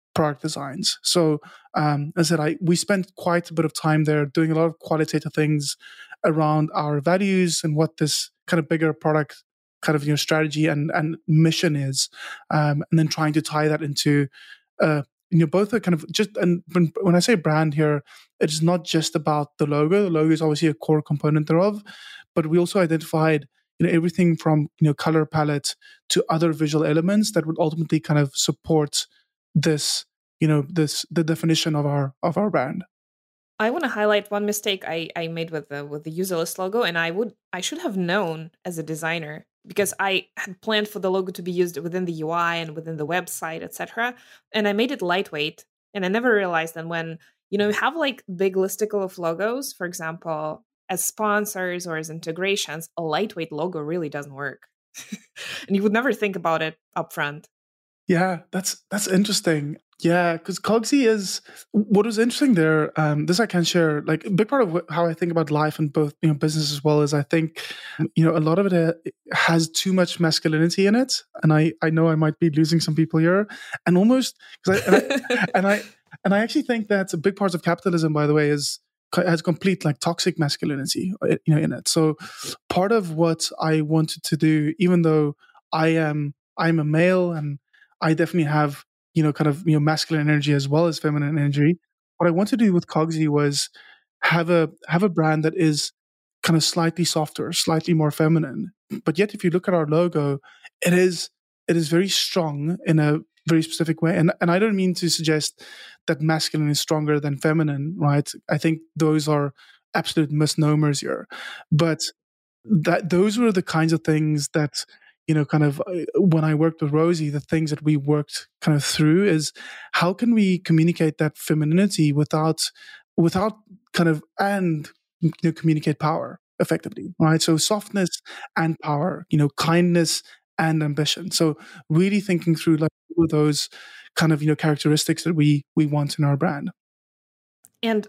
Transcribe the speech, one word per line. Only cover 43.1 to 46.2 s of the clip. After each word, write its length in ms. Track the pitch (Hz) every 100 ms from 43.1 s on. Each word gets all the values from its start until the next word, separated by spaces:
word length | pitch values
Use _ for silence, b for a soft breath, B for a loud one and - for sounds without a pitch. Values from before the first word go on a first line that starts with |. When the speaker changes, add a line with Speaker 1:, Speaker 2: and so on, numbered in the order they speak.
| 175 175 - 165 165
Speaker 2:
et 100 | 165
cetera. 420 | - 170 226 240 240 b b _
And 160 | 220 208
I 60 |
made 160 | 202 247
it 100 | 277
lightweight, 640 | 175 180 202 151 156 - - _ _
and 100 | 202
I 40 | 180
never 260 | 220